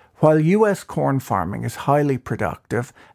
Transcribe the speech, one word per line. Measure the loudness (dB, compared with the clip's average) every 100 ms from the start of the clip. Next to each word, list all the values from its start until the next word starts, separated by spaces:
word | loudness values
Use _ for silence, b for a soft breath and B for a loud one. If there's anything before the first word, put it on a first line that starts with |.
| b 0
While | 4 4
U | 4 4 2
S | 0
corn | -6 -4 -2 -2
farming | -2 -4 -2 -6
is | -8 -6 0
highly | 2 2 -2
productive | -4 -6 -6 -6 -6 -6 -6 -14 B